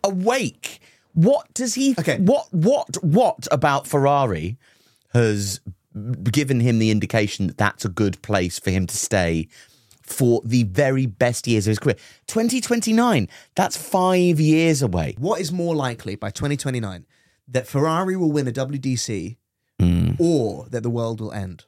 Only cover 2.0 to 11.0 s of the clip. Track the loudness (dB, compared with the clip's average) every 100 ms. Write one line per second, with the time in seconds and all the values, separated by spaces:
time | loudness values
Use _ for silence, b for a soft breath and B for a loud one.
2 | 0 2 4 2 0 0 2 2 0 -4
3 | 2 4 4 0 -2 0 2 0 0 2
4 | 4 4 2 -2 -4 -8 b b b b
5 | _ 2 2 2 -4 -8 -12 -18 _ -12
6 | -8 -6 -2 0 2 2 2 4 2 2
7 | 0 0 0 -2 -4 0 0 0 -4 0
8 | -2 -2 -2 -2 -2 -4 -2 -2 -2 -4
9 | -2 0 0 -2 -4 b b b b b
10 | -14 0 2 2 2 0 2 2 0 0